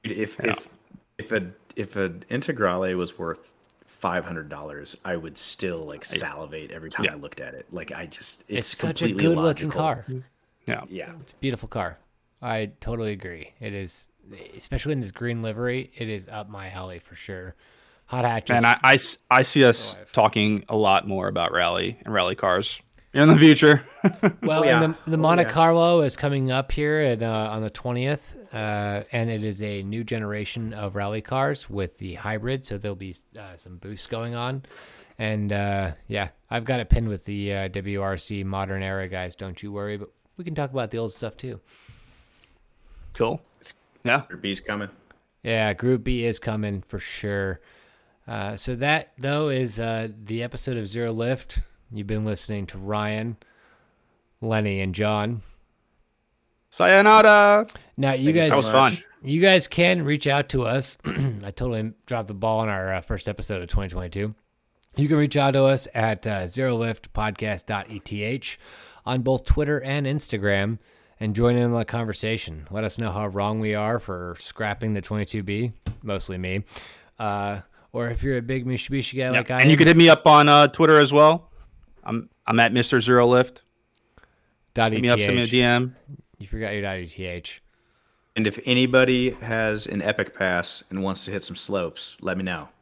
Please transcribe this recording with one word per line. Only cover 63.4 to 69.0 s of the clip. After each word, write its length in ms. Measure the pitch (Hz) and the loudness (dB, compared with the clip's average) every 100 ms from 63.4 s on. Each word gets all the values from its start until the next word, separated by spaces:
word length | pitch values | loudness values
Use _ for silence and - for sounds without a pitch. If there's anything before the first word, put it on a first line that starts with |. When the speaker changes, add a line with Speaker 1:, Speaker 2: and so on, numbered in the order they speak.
| - 98 | -6 -6
Speaker 3:
of 60 | 87 | -2
twenty 200 | - 95 | -2 -2
twenty-two. 440 | 90 90 98 104 107 _ _ _ _ _ - | -6 -8 -6 -6 -8 _ _ _ _ _ -2
You 120 | 143 | 2
can 80 | 151 | 4
reach 200 | 147 147 | 2 2
out 160 | 139 | 2
to 120 | 135 | 4
us 220 | 135 135 - | 4 2 -2
at, 320 | 120 110 104 113 | -2 -2 -2 -4
uh, 200 | 101 90 | -6 -6
zero 300 | 127 131 117 | -4 -2 -2
lift 360 | 117 107 - | -2 -6 -8
podcast 540 | - 107 98 107 95 - | -6 -4 -4 -6 -6 -6
dot 240 | 104 98 | -8 -8
E 80 | 104 | -14
T 220 | - 104 | -10 -8
H 360 | 107 131 - - - - - - | -6 -6 -8 -14 -20 -20 -20 -14